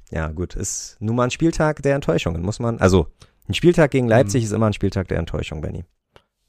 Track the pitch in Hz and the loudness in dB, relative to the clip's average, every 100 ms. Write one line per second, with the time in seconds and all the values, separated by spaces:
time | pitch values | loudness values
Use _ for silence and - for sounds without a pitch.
0 | - 78 78 80 87 - 98 - - - | -10 -6 -6 -6 -6 -6 -8 -8 -12 -8
1 | 104 120 123 - 165 - 156 147 139 139 | -4 0 0 0 0 2 0 2 0 0
2 | - 165 - 85 90 - 117 117 95 92 | 0 -2 -2 -2 -4 -2 -4 2 4 4
3 | 80 - - _ - 98 170 175 151 135 | 2 -8 -20 _ -8 2 4 6 4 4
4 | 120 110 104 120 110 104 110 101 98 98 | 4 4 4 0 0 0 0 0 -2 -2
5 | 90 92 82 - 80 76 - - 87 _ | -2 -4 -4 -6 -8 -8 -8 -8 -14 _
6 | _ _ _ _ | _ _ _ _